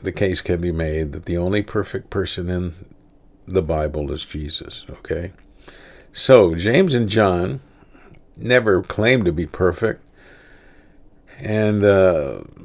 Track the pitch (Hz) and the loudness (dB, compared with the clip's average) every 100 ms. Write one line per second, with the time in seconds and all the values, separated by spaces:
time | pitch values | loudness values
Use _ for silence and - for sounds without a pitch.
0 | - - 98 92 - 87 87 82 80 78 | -8 -2 -2 -2 -2 -2 -2 -2 -2 -4
1 | 76 78 87 85 87 104 104 107 98 - | -6 -8 -6 -4 -2 -2 -2 -4 -4 -8
2 | - 101 90 - 90 90 90 80 - - | -6 -6 -4 -6 -6 -4 -6 -10 -20 -20
3 | _ _ _ _ - 92 80 80 76 78 | _ _ _ _ -4 -4 -2 -2 -2 -4
4 | 71 76 - 78 71 - - - - - | -6 -8 -10 -10 -10 -10 -14 -18 -18 -16
5 | - 85 85 - - _ - - - - | -8 -8 -8 -14 -20 _ -20 -20 -20 -20
6 | - - - 127 90 82 98 135 190 123 | -20 -6 6 8 8 2 2 2 4 2
7 | 110 107 101 90 92 135 - _ _ - | 2 4 4 2 -2 -6 -12 _ _ -20
8 | - - _ - 113 123 110 92 - - | -20 -20 _ -10 2 2 4 2 0 -2
9 | 110 127 90 78 82 - 92 82 110 - | 2 2 0 -2 -6 0 0 0 -4 -4
10 | _ _ - - - - - - _ - | _ _ -20 -20 -20 -20 -20 -20 _ -20
11 | - _ _ - 120 107 107 104 101 98 | -20 _ _ -12 -4 -2 0 2 4 6
12 | 92 82 69 50 50 - | 4 2 -2 -8 -14 -18